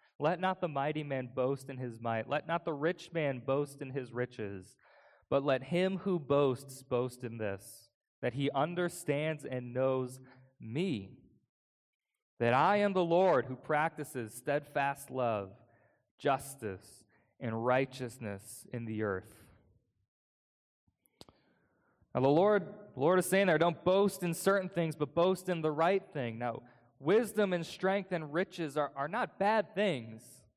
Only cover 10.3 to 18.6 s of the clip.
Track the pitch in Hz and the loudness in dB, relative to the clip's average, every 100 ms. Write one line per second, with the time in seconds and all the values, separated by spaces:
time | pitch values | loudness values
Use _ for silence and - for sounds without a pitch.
10.3 | - _ - 113 127 190 117 95 - - | -20 _ -16 -8 -4 -2 -2 -6 -16 -20
11.3 | _ _ _ _ _ _ _ _ _ _ | _ _ _ _ _ _ _ _ _ _
12.3 | - 117 123 165 208 202 190 170 170 190 | -2 2 4 4 4 2 2 4 4 6
13.3 | 139 117 131 - 147 160 - 147 131 110 | 4 2 -6 -2 0 0 -4 -8 -8 -8
14.3 | - - 147 147 143 139 135 - 131 120 | -8 -2 -2 -2 -2 -2 -4 -6 -2 0
15.3 | 107 95 101 _ _ _ _ _ - 143 | 0 -4 -12 _ _ _ _ _ -4 0
16.3 | 135 - - 110 92 - - _ _ _ | 0 -2 -8 -8 -8 -12 -20 _ _ _
17.3 | - 120 113 120 127 135 139 123 - 107 | -10 -6 -2 2 2 2 -4 -10 -8 -8
18.3 | 98 - - | -10 -12 -18